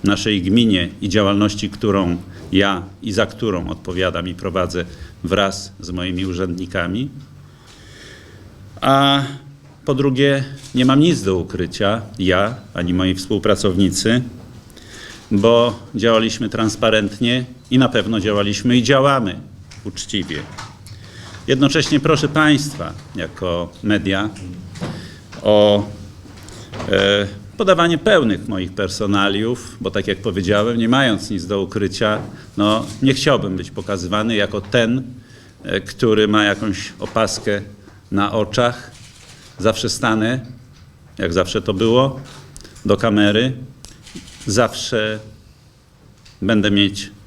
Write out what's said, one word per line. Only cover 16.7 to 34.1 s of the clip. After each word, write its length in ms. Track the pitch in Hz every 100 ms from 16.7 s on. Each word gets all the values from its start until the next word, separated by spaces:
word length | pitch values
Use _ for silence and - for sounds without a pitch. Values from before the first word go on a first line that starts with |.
| 107 117 110 101 - 120 127 123 - -
i 60 | 127
na 120 | 127
pewno 300 | 117 95 113
działaliśmy 580 | 101 101 101 98 123 123
i 60 |
działamy 560 | 120 135 139 135 104 85 - - - -
uczciwie. 560 | 107 - - 107 82 73 76 - - - - - - - - - -
Jednocześnie 520 | 131 139 160 143 151
proszę 280 | 156 151 147
państwa, 680 | 156 151 143 147 - 82 - - -
jako 580 | 82 - 92 87 87 -
media, 460 | 104 104 85 95 107 - 90 - - - - - - - - -
o, 480 | 104 107 104 104 104 - - - - - - - - - -
e, 360 | 95 98 101 101 - - -
podawanie 400 | 190 175 170 165
pełnych 500 | 214 190 120 95 110
moich 240 | 95 92
personaliów, 1080 | 95 95 - 104 101 101 101 110 120 - -
bo 100 | 92
tak 160 | 104 98
jak 100 | 95
powiedziałem, 600 | 107 95 90 104 110 117
nie 120 | 113
mając 400 | 131 135 101 -
nic 160 | 101 87
do 160 | 101
ukrycia, 600 | 92 110 98 - 107 107 - - - -
no, 280 | 104 110 107 107
nie 120 | 135
chciałbym 420 | 135 151 123 98 92
być 160 | 87
pokazywany 640 | - 95 98 87